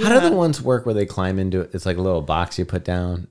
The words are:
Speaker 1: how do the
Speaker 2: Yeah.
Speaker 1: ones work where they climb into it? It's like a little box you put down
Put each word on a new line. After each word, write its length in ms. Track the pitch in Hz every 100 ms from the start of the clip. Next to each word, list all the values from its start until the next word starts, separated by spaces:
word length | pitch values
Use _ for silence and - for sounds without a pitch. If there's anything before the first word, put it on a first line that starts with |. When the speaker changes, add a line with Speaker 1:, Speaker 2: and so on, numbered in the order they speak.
Speaker 1:
how 100 | 220
do 60 | 247
the 80 | -
Speaker 2:
Yeah. 60 | 196
Speaker 1:
ones 240 | 170 143
work 240 | 127 127 120
where 80 |
they 120 | 107 101
climb 320 | - 92 95
into 220 | 95 92
it? 80 | 87
It's 120 | 92 95
like 100 | 87
a 60 |
little 200 | 92 87
box 360 | 73 80 85 -
you 60 |
put 200 | 92 92
down 420 | 90 90 90 87 87